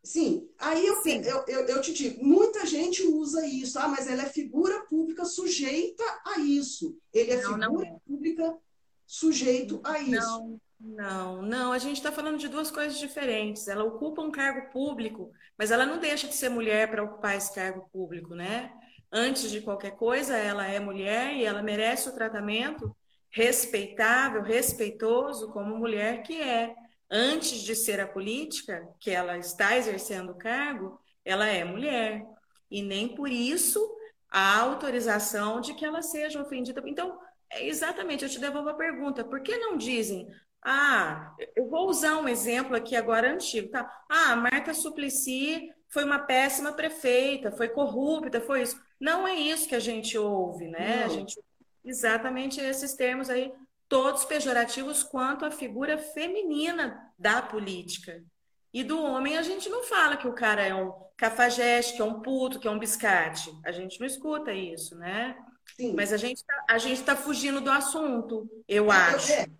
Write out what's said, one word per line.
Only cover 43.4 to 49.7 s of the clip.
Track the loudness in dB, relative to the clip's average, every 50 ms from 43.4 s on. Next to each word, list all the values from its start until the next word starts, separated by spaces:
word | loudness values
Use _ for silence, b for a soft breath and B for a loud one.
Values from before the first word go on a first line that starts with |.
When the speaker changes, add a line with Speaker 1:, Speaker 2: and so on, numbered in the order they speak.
| -4 -2 -4 -4 -4 -2
Speaker 2:
tá? | -4 -6 -6 B B B B _
"Ah, | 4 6 6 6
a | 6
Marta | 4 4 4 2 2 0 0 -2
Suplicy | -2 -4 -4 -4 -4 -4 -2 -2 -2 -2 0 0 0 0 0 -2 -4 -6 -10 -16 _ _ _
foi | -2 0 2
uma | 2 2 2
péssima | 2 4 4 6 6 4 2 0 -2 -2
prefeita, | -2 -2 -2 -2 -4 0 2 4 4 6 4 4 0 0 -2 -6
foi | -2 0 -2 0
corrupta, | 2 0 0 2 2 0 2 2 2 0 0 -2 -2 -2
foi | 0 0 0 0
isso." | 0 0 -4 B B B B B
Não | 0 2 2 2 2 0
é | 0
isso | 0 0 0 0 0 -2
que | 0